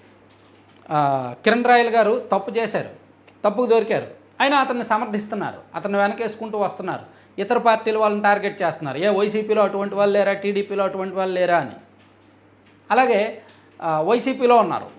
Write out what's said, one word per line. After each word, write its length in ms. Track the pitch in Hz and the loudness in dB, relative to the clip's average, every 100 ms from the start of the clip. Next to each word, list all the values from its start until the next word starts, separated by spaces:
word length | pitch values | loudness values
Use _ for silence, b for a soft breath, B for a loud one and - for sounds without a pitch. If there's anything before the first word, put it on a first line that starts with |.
| b b _ _ _ - _ - - | b b _ _ _ -20 _ -20 -4
ఆ, 440 | 151 143 135 123 123 | 0 2 0 -4 -2
కిరణ్ 200 | - 233 | 2 2
రాయల్ 260 | 240 240 233 | 6 4 4
గారు 320 | 226 208 240 - | 4 2 0 0
తప్పు 180 | 196 196 | -2 -2
చేశారు, 380 | 208 220 190 131 - - _ _ _ | -4 -2 -4 -8 -12 -20 _ _ _
తప్పుకు 220 | 202 202 247 | -2 0 2
దొరికారు, 400 | 226 214 180 - - - - | 2 2 -2 -4 -12 -12 -2
అయినా 180 | 262 285 | 2 2
అతన్ని 260 | 262 240 | 0 -2
సమర్థిస్తున్నారు, 760 | 226 220 220 208 208 214 147 - - | -2 -2 -2 -6 -6 -8 -8 -10 -14
అతన్ని 240 | 165 196 202 | -10 -4 0
వెనకేసుకుంటూ 600 | 202 220 226 - 220 208 | 0 -2 -6 -8 -8 -4
వస్తున్నారు. 580 | 196 - 185 139 - b b b | -4 -4 -8 -8 -10 b b b
ఇతర 200 | 202 240 | -2 2
పార్టీలు 400 | 233 220 220 220 | 4 2 2 0
వాళ్ళని 240 | 214 208 | 2 2
టార్గెట్ 400 | 202 202 190 - | 2 2 0 -4
చేస్తున్నారు, 360 | 175 156 147 131 | -4 -4 -6 -2
"ఏ 100 | 190 | 0
వైసీపీలో 540 | 196 208 214 214 214 | 0 0 -2 0 2
అటువంటి 320 | 202 196 202 | 2 0 -4
వాళ్ళు 240 | 196 202 202 | 0 2 2
లేరా, 140 | 196 | 2
టీడీపీలో 520 | 196 202 202 202 196 | 0 -2 -4 -4 -2
అటువంటి 320 | 190 190 190 185 | -2 -4 -6 -4
వాళ్ళు 180 | 190 | -2
లేరా?" 240 | 180 175 170 | 0 2 2
అని. 120 | 131 101 - _ _ _ _ _ _ _ _ _ - | 0 -10 -20 _ _ _ _ _ _ _ _ _ -2
అలాగే, 520 | 214 262 214 220 - - b b - | 2 4 2 0 -6 -18 b b -10
ఆ, 180 | 165 156 | -4 -2
వైసీపీలో 560 | 165 240 262 262 240 240 | 2 0 0 0 4 6
ఉన్నారు, 300 | 196 127 95 | 4 0 -8